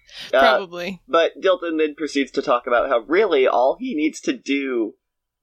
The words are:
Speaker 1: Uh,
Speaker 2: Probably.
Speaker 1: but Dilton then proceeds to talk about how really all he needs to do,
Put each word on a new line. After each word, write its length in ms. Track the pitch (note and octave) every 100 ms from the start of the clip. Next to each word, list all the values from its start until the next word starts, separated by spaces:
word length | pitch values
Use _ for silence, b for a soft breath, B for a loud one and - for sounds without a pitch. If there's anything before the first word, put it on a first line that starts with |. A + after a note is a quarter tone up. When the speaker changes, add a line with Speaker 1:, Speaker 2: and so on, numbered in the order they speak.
| B B B
Speaker 1:
Uh, 100 | C3
Speaker 2:
Probably. 600 | C#3 - F#3 F3 F3+ F#3 -
Speaker 1:
but 320 | E3 D#3 C#3+
Dilton 380 | F#3 F3+ E3+ D#3
then 160 | D#3
proceeds 360 | C#3+ D3 C#3 C3
to 100 | -
talk 240 | C3+ B2 C3
about 240 | A#2 A#2+
how 80 | A#2
really 480 | G#2+ F3 G#3+ D3 B2+
all 300 | - C3 -
he 140 | C3
needs 260 | D3+ D3+ -
to 120 | -
do, 600 | B2+ - C#3 C3+ A#2+ G#2+ - _ _ _ _